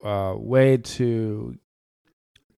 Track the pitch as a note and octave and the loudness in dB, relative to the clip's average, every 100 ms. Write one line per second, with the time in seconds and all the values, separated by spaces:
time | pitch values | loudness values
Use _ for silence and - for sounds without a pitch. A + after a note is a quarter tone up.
0 | G#2+ G2+ F#2+ G2 A2 C3 C3+ C3 - - | -6 -4 -4 -6 0 4 6 4 0 -2
1 | B2 A2+ A2 G#2+ A#2 - _ _ _ _ | -2 0 -4 -6 -10 -14 _ _ _ _
2 | _ _ _ _ _ | _ _ _ _ _